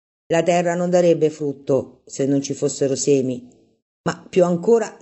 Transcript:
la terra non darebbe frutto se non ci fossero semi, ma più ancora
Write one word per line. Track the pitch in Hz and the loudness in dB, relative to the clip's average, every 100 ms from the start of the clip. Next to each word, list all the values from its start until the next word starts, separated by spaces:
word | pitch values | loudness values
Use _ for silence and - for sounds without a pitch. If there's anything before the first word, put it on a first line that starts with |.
| _ _ - | _ _ -4
la | 165 | -2
terra | 170 175 175 | 0 0 0
non | 175 180 | -2 0
darebbe | 175 175 160 156 | 2 4 4 0
frutto | 151 147 139 - 131 - - - | -2 -8 -6 -2 -2 -2 -14 -12
se | - 139 | -4 -2
non | 139 | -2
ci | 139 | -2
fossero | 139 147 - 139 135 | -4 -4 -2 -2 -2
semi, | - 139 131 123 - _ _ _ _ _ | 0 2 0 -6 -12 _ _ _ _ _
ma | 175 - - | -8 -8 -2
più | 185 | 0
ancora | 175 170 175 233 208 - | 2 2 2 2 0 -2